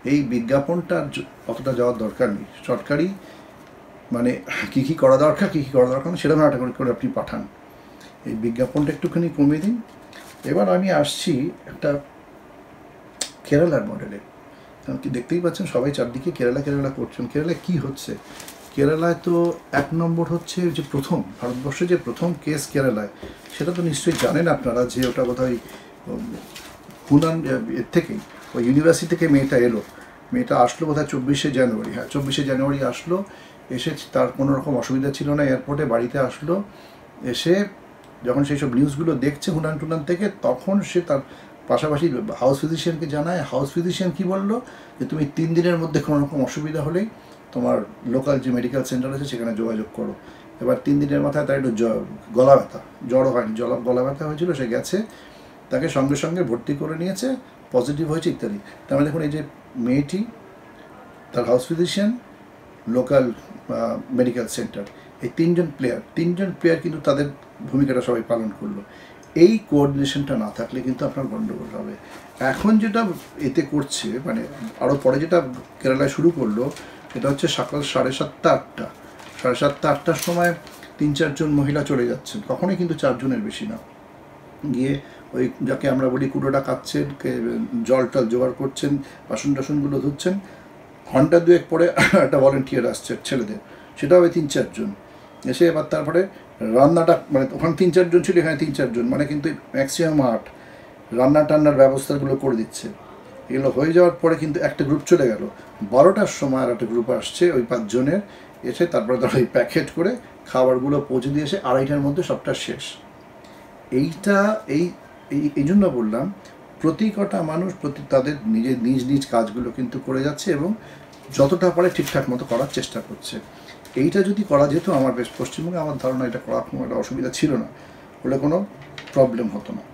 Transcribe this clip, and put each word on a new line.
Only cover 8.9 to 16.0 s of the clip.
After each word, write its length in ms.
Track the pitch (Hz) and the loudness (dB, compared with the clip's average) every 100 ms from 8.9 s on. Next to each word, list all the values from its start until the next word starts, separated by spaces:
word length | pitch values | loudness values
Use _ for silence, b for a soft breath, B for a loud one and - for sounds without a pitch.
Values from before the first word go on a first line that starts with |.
একটুখানি 380 | 147 170 170 170 - | -2 -2 0 -2 2
কমিয়ে 240 | 143 156 | 4 4
দিন। 200 | 196 240 - - - B B B - | 0 -2 -6 -20 -20 B B B -2
এবার 240 | 185 196 | 0 4
আমি 220 | 180 190 | 2 4
আসছি 600 | 165 147 - - 135 156 - - | 2 2 -2 -2 0 -2 -6 -16
একটা 340 | - 151 143 - - - - - - - - - - - - - - - | -6 -2 -2 -6 -20 -20 -20 -20 -20 -20 -20 -20 -20 -20 -12 -12 -12 0
কেরালার 400 | 147 170 139 104 | 4 4 2 -2
মডেলে। 340 | - - 101 - - - B B B - | -10 -12 -14 -16 -20 -20 B B B -10
কারণ 120 | 135 | -8
কি, 120 | 143 | -6
দেখতেই 300 | 123 120 170 | -6 -2 -2
পাচ্ছেন, 280 | 175 165 175 | -2 -2 -4
সবাই 240 | - 135 | 0 0
চারদিকে 400 | 143 | -2